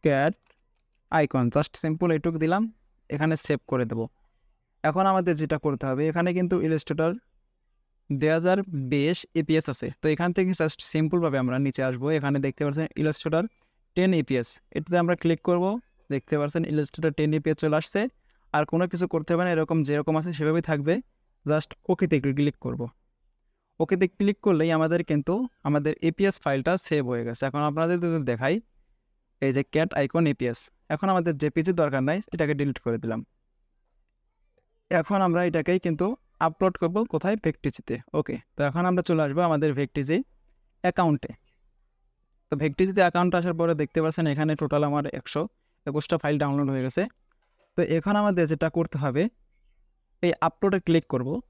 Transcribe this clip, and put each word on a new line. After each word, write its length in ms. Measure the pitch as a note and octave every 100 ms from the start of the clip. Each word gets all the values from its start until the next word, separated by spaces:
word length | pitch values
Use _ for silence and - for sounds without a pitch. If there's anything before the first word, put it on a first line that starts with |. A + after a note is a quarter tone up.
| D#3+
ক্যাট 300 | C#3 D3 G#3 _ _ _ _ _ _ _ D#3+
আইকন, 280 | D3 C3 A#2+ D3
just 180 | D3 -
simple 260 | D#3+ D#3+ F3 D#3+
এইটুক 200 | E3+ E3
দিলাম, 200 | D#3 F#3 A3 - _ _ _ C#3+
এখানে 200 | D#3 D#3+ -
সেভ 140 | D3 -
করে 140 | C3 A#2
দেব। 120 | A#2 A2+ _ _ _ _ _ _ _ D#3
এখন 140 | D#3 F#3+
আমাদের 220 | F#3+ F3+ D#3
যেটা 160 | D#3 D3+ D3+
করতে 180 | C#3 C#3
হবে, 140 | C3 D#3
এখানে 180 | E3+ F3 F3+
কিন্তু 180 | F3+ F#3 D#3+
Illustrator 440 | D#3+ - D#3 E3 G#3 _ _ _ _ _ _ _ _ _
দুই 200 | C#3 D3+ D#3+
হাজার 220 | F3 F#3+ G3 D#3 C3
বিশ 260 | C#3+ C#3+ F3 - E3
এপিএস 260 | D3+ D#3 D#3
আছে, 140 | C3 - -
তো 40 | D#3
এখান 160 | D3+ F3 F3
থেকে 160 | F#3 F#3
just 180 | D#3 - -
সিম্পলভাবে 440 | D#3 D#3 F3 E3 C3+
আমরা 140 | B2+ B2+ C#3
নিচে 160 | C3 C3
আসবো। 180 | B2+ C#3 D#3
এখানে 200 | C#3 C#3+ C#3
দেখতে 160 | B2+ D3
পাচ্ছেন 220 | C#3+ D#3+ -
Illustrator 420 | D#3 D3+ D#3+ D#3+ G3+ _ _ _ _ -
টেন 160 | F#3 F3
এপিএস, 260 | C3 C3 A#2+ - _ -
এটাতে 200 | D#3 F3
আমরা 120 | E3+ F3
ক্লিক 200 | E3+ E3 -
করব। 160 | F3 F#3 A3 - _ _
দেখতে 220 | C#3 - D3+
পাচ্ছেন 240 | D3 E3+ D#3+
Illustrator 400 | D3+ C#3+ - D#3+ D3
টেন 120 | D3+ D#3
এপিএস 200 | D3+ D#3
চলে 120 | D#3 D3+
আসছে। 200 | D3+ G3 A#3 _ _ _ _ D3+
আর 80 | D3+
কোনো 140 | E3 F3+
কিছু 140 | F3 F3+
করতে 160 | E3 D3+
হবে 100 | E3+ F3+
না, 60 | E3
এরকম 220 | D#3+ E3 C#3+
যেরকম 260 | D3 D3 D#3
আছে 100 | E3 D3+
সেভাবেই 260 | D#3 E3 E3
থাকবে। 240 | D3+ C#3+ F#3+ - _ _ _ -
Just 200 | D3+ - - -
ওকেতে 220 | F#3 F3+ D3+
একটু 100 | C3+ C3+
ক্লিক 200 | D3 - B2
করব। 160 | B2 A#2+ _ _ _ _ _ _ _ _ _
ওকেতে 220 | E3 F#3 F3+ _
ক্লিক 200 | G3+ G3+ -
করলেই 240 | E3 E3 D#3+
আমাদের 240 | D#3+ E3+ E3
কিন্তু 240 | D3+ C#3+ F#3+ B3+ _ -
আমাদের 260 | D3 C#3+ D#3 E3
এপিএস 260 | E3 G3 -
ফাইলটা 300 | - C#3 C3+ F#3 -
সেভ 160 | D3+ B2+
হয়ে 120 | B2 A#2
গেছে। 160 | A#2 C3+
এখন 120 | C#3+ D3+
আপনাদের 280 | D3 E3 F3
যদি 160 | E3+ E3 C3
দেখাই, 240 | A#2 C3 G3 - _ _ _ _ _ _ _ C3+
এই 60 | C3
যে 60 | C#3
ক্যাট 160 | D3+ E3 -
আইকন 260 | C#3 E3+ E3
এপিএস, 260 | C#3+ B2 A2+ - _ _
এখন 140 | D3+ F#3+
আমাদের 200 | F#3 E3+ D3
জেপিজি 300 | D3+ E3 D#3+ F3
দরকার 200 | D3 C3+ C3
নাই, 80 | F3 -
এটাকে 200 | E3+ D3+ C#3+
ডিলিট 200 | C#3+ B2+ -
করে 120 | A#2
দিলাম। 160 | A#2 A2+ G#2 _ _ _ _ _ _ _ _ _ _ _ _ _ _ _ _ F3
এখন 180 | D#3+ G3 F#3
আমরা 140 | E3+ F3
এটাকেই 300 | E3 D#3 F3+ F3
কিন্তু 200 | D#3 F#3 B3+ _ _ E3
আপলোড 280 | D#3+ F#3+ F3+
করব 140 | E3+ F#3 A3+
কোথায়? 220 | D#3 F#3 G#3+ E3
ভেকটিজিতে। 500 | - D3 - - A#2+ - D3+
ওকে, 160 | D3 - _ -
তো 40 | C#3+
এখন 140 | D#3 F3+
আমরা 120 | F3+ F3
চলে 120 | E3 D3+
আসবো 160 | C#3+ F3
আমাদের 200 | D#3 D3+ C#3
ভেকটিজি 380 | C#3+ - C#3 E3+ C#4 _ _ _ _ _
অ্যাকাউন্টে। 480 | F3+ F3+ F3 D3 - - _ _ _ _ _ _ _ _ _ _ _
তো 40 | D3
ভেকটিজিতে 400 | D#3 C#3+ F#3 F#3+ F3+
অ্যাকাউন্টে 300 | F3 F3+ F3
আসার 160 | F3 E3
পরে 140 | E3+ D#3
দেখতে 180 | D3+ -
পাচ্ছেন 220 | D#3+ D#3 E3
এখানে 180 | C#3+ D#3 D3+
টোটাল 200 | D3 D3 D3
আমার 160 | D3 C#3+ -
একশো 220 | - D3 F3+ _ _ _ -
একুশটা 260 | C#3+ - E3
ফাইল 140 | D3 D3
ডাউনলোড 260 | D3 C#3 C#3+
হয়ে 100 | C3+ B2+
গেছে। 180 | D3 G#3+ _ _ _ _ _ _ -
তো 60 | E3+ E3
এখন 160 | F3 G#3
আমাদের 220 | G#3 F3+ D#3+
যেটা 160 | D#3 D#3+ E3+
করতে 200 | E3 D3
হবে, 200 | C#3+ C3 G#3 _ _ _ _ _ _ _ _ _ F3
এই 60 | D#3+ E3
আপলোডে 320 | - G3+ F#3+ F3
ক্লিক 180 | E3 -
করব। 160 | C3 B2+ F#3+